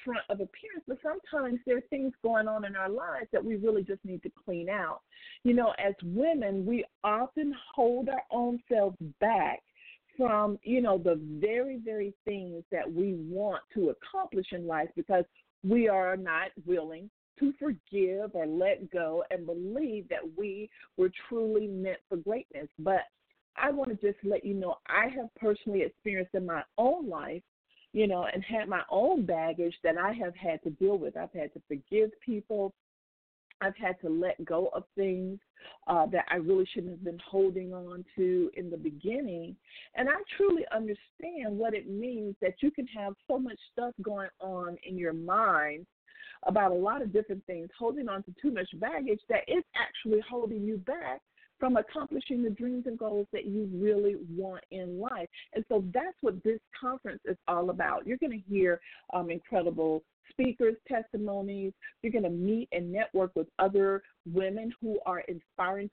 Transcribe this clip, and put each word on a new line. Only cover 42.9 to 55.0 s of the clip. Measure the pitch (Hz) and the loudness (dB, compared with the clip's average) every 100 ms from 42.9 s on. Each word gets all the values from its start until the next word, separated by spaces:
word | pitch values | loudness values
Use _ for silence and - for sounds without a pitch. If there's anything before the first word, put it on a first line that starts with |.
| 214 202 202 - | -6 -8 -8 -2
so | 262 | -2
much | 254 208 - | -2 -8 -10
stuff | - 240 240 | -6 -6 -4
going | 208 202 190 - | -6 -4 -8 -8
on | 190 180 175 175 | -8 -6 -6 -8
in | 190 185 | -8 -4
your | 165 | -2
mind | 165 170 202 214 160 151 151 185 _ _ - - - | -2 2 4 4 4 2 -4 -12 _ _ -20 -20 -6
about | - 208 190 | 2 4 4
a | 180 | 4
lot | 196 277 | 2 0
of | 220 | 0
different | 208 214 196 - | 0 0 -6 -8
things, | 170 170 - | -10 -10 -4
holding | 233 285 233 | -4 -2 -4
on | 196 | -6
to | 196 - | -8 -4
too | 285 | -2
much | 214 185 165 | 0 -4 -4
baggage | 226 320 262 214 - | -4 -2 0 -2 0
that | 220 - | 0 2
is | 349 - - | 0 0 -4
actually | - - 220 214 220 | -4 -4 2 2 2
holding | 240 220 220 | -4 -2 -2
you | 208 208 | -2 -2
back | 185 330 139 127 _ _ _ - | -4 -4 -4 -8 _ _ _ -2
from | 254 233 | 2 2
accomplishing | 214 311 277 285 - 247 | 0 -4 -4 -6 -2 -2
the | 226 | -2
dreams | 202 247 247 247 | -2 -4 -4 -4
and | 226 | -4
goals | 214 208 202 | -2 -2 -2
that | 208 | -6
you | 208 208 202 | -4 -4 -2
really | 180 208 208 202 185 165 | 0 2 4 2 0 -6
want | 170 190 180 - | -6 -6 -8 -12
in | 185 180 | -10 -8
life. | 180 | -6